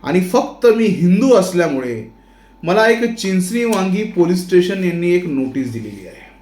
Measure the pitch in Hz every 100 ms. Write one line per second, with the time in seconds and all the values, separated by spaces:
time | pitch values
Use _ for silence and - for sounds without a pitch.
0 | - 175 180 247 - - 240 226 220 180
1 | 175 190 269 233 180 175 165 135 127 113
2 | 110 - _ _ _ - 165 196 220 233
3 | 233 226 190 185 180 233 233 202 190 190
4 | 214 - 170 180 180 180 180 190 185 170
5 | 175 180 180 135 127 135 123 113 107 98
6 | 92 - - -